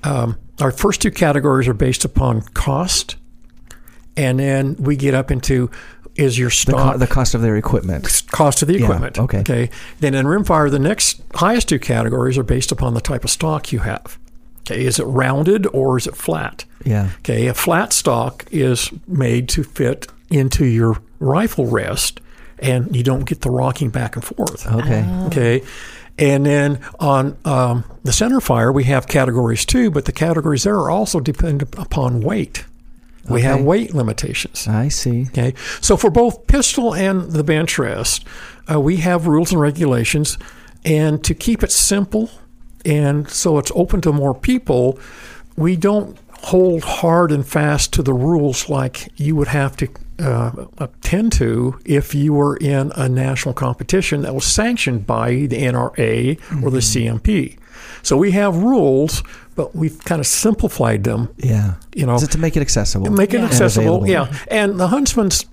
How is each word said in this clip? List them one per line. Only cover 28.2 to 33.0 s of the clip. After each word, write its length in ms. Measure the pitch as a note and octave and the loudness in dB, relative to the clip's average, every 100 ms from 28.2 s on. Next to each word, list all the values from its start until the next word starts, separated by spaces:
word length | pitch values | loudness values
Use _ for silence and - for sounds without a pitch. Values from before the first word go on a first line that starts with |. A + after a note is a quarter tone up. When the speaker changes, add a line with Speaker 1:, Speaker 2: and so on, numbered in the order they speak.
| A3+ C4 | 2 2
Speaker 1:
fire, 300 | - A#2 A#2 | 2 2 4
we 140 | C#3 | 2
have 220 | B2+ C3+ - | 2 0 2
categories 560 | C#3+ C3 A#2+ A#2 A#2 | 2 2 2 0 0
too, 260 | - B3+ A3+ | 0 2 2
but 140 | D3 | 0
the 80 | - | -4
categories 520 | - D#3+ D#3+ D#3 C#3 | -2 0 0 0 0
there 120 | G3 G#3 | 2 0
are 140 | C#3+ | 0
also 280 | F3+ G#3+ - | 0 0 -2
dependent 560 | B2+ C3+ E3+ C#3 C#3+ - | -2 -2 0 0 -4 -8
upon 420 | - - B2+ A#2+ | -4 -2 0 0
weight. 440 | B2 G#3 - - - - - - | -2 -2 -4 -10 -14 -20 -20 -20